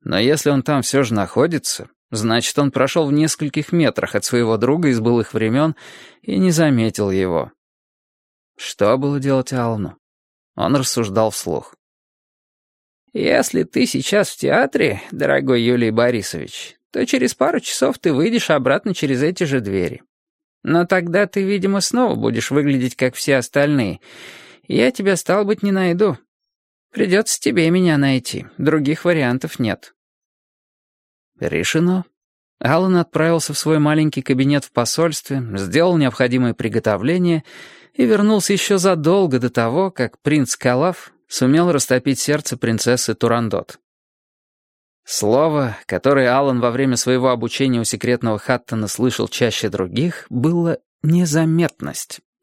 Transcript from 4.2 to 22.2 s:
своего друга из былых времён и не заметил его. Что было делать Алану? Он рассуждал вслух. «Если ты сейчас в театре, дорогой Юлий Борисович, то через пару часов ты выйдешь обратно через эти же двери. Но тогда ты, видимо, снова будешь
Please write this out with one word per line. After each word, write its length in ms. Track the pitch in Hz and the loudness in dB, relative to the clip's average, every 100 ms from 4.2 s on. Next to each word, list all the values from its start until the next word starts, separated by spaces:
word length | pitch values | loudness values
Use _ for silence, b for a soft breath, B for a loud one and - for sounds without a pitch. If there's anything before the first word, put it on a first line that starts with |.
| - | -2
своего 320 | 120 113 110 | 0 0 2
друга 320 | 120 160 151 | 0 2 2
из 100 | 117 | 2
былых 340 | 113 120 104 | 2 0 0
времён 420 | 107 110 127 156 B B B B B | -2 0 2 0 B B B B B
и 160 | - - | -4 0
не 140 | 185 | 2
заметил 580 | 165 156 123 110 - 101 | 2 2 2 0 0 0
его. 420 | 95 92 82 60 - _ _ _ _ _ _ _ _ _ - | 0 0 -2 -4 -10 _ _ _ _ _ _ _ _ _ -16
Что 400 | - - 104 131 | -12 0 2 2
было 220 | 143 143 | 0 -2
делать 340 | 139 131 127 | 0 0 0
Алану? 440 | 127 117 110 85 - _ _ _ _ _ - | -2 -2 -2 -6 -10 _ _ _ _ _ -4
Он 200 | 95 139 | 0 0
рассуждал 560 | 131 123 107 101 110 | 0 -2 -2 0 0
вслух. 440 | - 87 76 - - _ _ _ _ _ _ _ _ _ _ _ _ _ | -2 -6 -6 -8 -18 _ _ _ _ _ _ _ _ _ _ _ _ _
«Если 500 | - - - - - | -4 2 2 2 -2
ты 220 | - - 247 | -2 -2 -2
сейчас 440 | - - 208 - | -2 0 0 0
в 80 | - | -2
театре, 640 | 139 160 262 254 156 95 B | 0 0 0 0 -2 -4 B
дорогой 500 | - 143 139 135 123 | -4 0 0 2 2
Юлий 300 | 117 123 117 | 2 2 2
Борисович, 840 | 110 123 117 - 82 57 - - - _ | 2 2 0 -4 -10 -12 -14 -18 -20 _
то 140 | - 247 | -4 -2
через 280 | 262 254 | 0 0
пару 260 | - 285 294 | 0 0 -2
часов 360 | - - 262 - | -4 -2 -2 0
ты 140 | 170 | 0
выйдешь 380 | 135 196 233 - | 0 2 0 0
обратно 440 | 147 131 143 214 | 0 2 0 -2
через 300 | 175 147 127 | -2 -2 0
эти 220 | 151 180 160 | -2 -2 -2
же 160 | 135 | -2
двери. 420 | 101 95 85 65 _ _ _ _ _ _ | -2 -2 -2 -6 _ _ _ _ _ _
Но 220 | - 170 175 | 0 0 2
тогда 420 | 185 170 180 202 | 0 0 0 0
ты, 160 | 202 | -2
видимо, 380 | 196 202 196 196 | -2 0 0 0
снова 340 | - 240 247 | 0 0 0
будешь 340 | 117 | 0